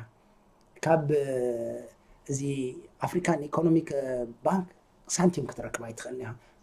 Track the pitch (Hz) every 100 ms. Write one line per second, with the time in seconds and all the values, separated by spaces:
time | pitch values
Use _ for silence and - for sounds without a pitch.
0 | 113 _ _ _ _ _ _ - 156 160
1 | 147 147 139 127 123 117 117 120 - -
2 | _ - - 135 139 139 127 165 - -
3 | 131 180 175 160 147 - 165 165 160 139
4 | 131 123 117 117 156 190 180 - _ _
5 | - - 180 151 123 - 117 - 113 117
6 | 120 127 117 - - _